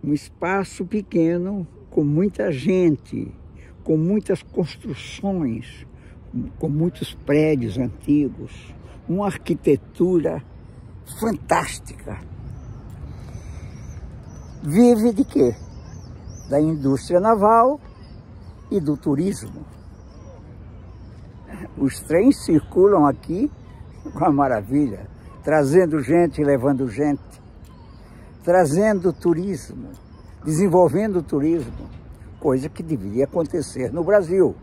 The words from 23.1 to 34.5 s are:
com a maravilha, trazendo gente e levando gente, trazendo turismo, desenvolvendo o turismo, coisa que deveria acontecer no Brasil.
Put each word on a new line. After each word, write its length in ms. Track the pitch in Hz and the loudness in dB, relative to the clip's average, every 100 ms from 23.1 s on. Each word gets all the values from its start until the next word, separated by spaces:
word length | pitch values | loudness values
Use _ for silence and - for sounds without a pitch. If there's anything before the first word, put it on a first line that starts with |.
| - - 175 285 - - - - - - | 2 -4 -2 -2 -4 -20 -20 -20 -16 -14
com 120 | - 170 | -2 2
a 60 | |
maravilha, 760 | 143 139 113 98 139 143 95 98 - - - | 2 2 0 0 0 0 -4 -14 -18 -20 -10
trazendo 580 | - 156 139 170 175 156 | 0 2 6 6 4 0
gente 400 | 131 175 170 139 | 2 4 4 2
e 20 | |
levando 460 | 143 139 131 135 131 | 2 4 2 0 -2
gente, 320 | 101 147 143 - - - - - - - - - - - - | -2 -2 -2 -6 -20 -20 -20 -20 -20 -20 -20 -20 -20 -20 -8
trazendo 720 | - 180 160 156 214 202 180 | 4 6 6 4 2 4 0
turismo, 760 | - - 160 196 185 - - - - - - - - | 2 2 2 0 -6 -10 -14 -16 -18 -20 -20 -20 -10
desenvolvendo 760 | - 156 196 170 170 139 220 180 | -4 2 4 6 6 4 0 -2
o 60 | |
turismo, 680 | 143 147 151 170 117 - - - - - - - | -2 -2 0 0 -4 -12 -16 -18 -20 -20 -20 -4
coisa 280 | 151 131 139 | 0 0 -2
que 160 | - | -10
deveria 400 | 165 131 95 110 | -6 -6 -4 -2
acontecer 720 | 139 180 156 175 - 135 127 | -2 0 -2 -4 -6 -6 -6
no 100 | 131 | -4
Brasil. 520 | 165 208 165 190 156 | 2 2 4 2 2